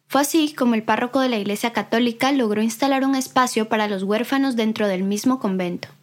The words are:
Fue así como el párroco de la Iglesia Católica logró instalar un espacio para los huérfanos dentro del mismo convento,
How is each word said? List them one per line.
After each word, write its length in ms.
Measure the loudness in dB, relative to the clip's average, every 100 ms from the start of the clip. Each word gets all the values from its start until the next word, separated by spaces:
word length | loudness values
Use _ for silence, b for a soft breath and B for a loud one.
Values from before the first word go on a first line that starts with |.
| -2
Fue 120 | 0
así 320 | 2 2 0
como 220 | 0 0
el 80 | 0
párroco 380 | 0 0 0 0
de 80 | 0
la 100 | 0
Iglesia 340 | -2 -2 -2
Católica 600 | -2 -2 0 0 0 0
logró 280 | 2 0 0
instalar 440 | -2 0 0 2
un 100 | 2
espacio 540 | 0 0 0 0 0 0
para 180 | 0 0
los 160 | -2
huérfanos 540 | -2 -2 0 0 0 0
dentro 320 | 0 0 0
del 160 | 0
mismo 340 | 0 0 0 0
convento, 480 | 0 -2 -4 -6 -12 -20